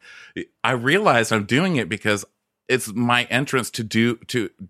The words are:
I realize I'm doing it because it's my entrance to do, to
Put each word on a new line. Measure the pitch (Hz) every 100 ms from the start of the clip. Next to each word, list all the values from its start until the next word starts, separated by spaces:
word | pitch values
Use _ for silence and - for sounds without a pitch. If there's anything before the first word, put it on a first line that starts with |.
| - - - - - _
I | 113
realize | 127 123 180 202 123 110
I'm | 110
doing | 101 123 185 151
it | 95
because | 107 - 104 - _ _ _ -
it's | 127 117
my | 107 120 120 120
entrance | 120 139 131 113
to | -
do, | 110 113 117 120 -
to | 123 101 -